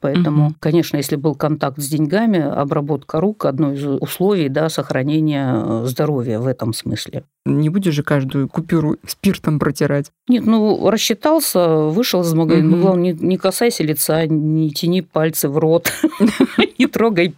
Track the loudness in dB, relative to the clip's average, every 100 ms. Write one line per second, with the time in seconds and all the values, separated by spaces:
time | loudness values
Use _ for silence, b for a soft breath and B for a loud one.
0 | -2 0 0 2 0 0 0 0 0 -4
1 | -4 -4 -2 -2 -2 -2 -2 -4 -4 -2
2 | 0 0 2 2 0 -2 -2 -2 -2 -4
3 | -4 -2 -2 0 -2 0 -2 -2 -4 -4
4 | -4 -2 0 2 0 0 -2 -2 -4 -2
5 | 0 0 0 0 0 -2 -2 -2 -2 -2
6 | -2 -2 -2 -2 -2 -4 -4 -6 -6 -8
7 | -8 -12 -14 _ -2 0 0 0 0 -2
8 | 0 0 0 -2 -2 -4 -2 0 0 -4
9 | -8 -4 -2 0 0 0 0 0 0 0
10 | -4 _ 0 2 4 4 4 2 2 2
11 | 0 0 2 2 2 2 4 4 2 0
12 | 0 0 2 2 4 4 4 4 4 2
13 | 0 0 0 0 0 0 0 0 -2 -2
14 | 0 0 2 0 0 0 0 -2 -2 -2
15 | -2 -2 -2 -2 -2 0 2 2 0 -2
16 | -2 0 0 2 0 2 0 2 0 2
17 | 0 2 0